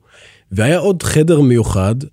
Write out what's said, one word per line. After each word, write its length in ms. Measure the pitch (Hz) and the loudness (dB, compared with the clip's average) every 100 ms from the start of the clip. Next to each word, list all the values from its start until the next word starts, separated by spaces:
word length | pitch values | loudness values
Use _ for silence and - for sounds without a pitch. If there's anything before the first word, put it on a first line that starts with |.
| _ _ - _ _ | _ _ -20 _ _
והיה 260 | 98 117 175 | -4 -2 0
עוד 240 | 151 180 | -2 -4
חדר 380 | - 151 160 151 | -2 0 2 2
מיוחד 540 | 135 120 110 101 95 120 147 | 4 2 0 -2 -2 -4 -8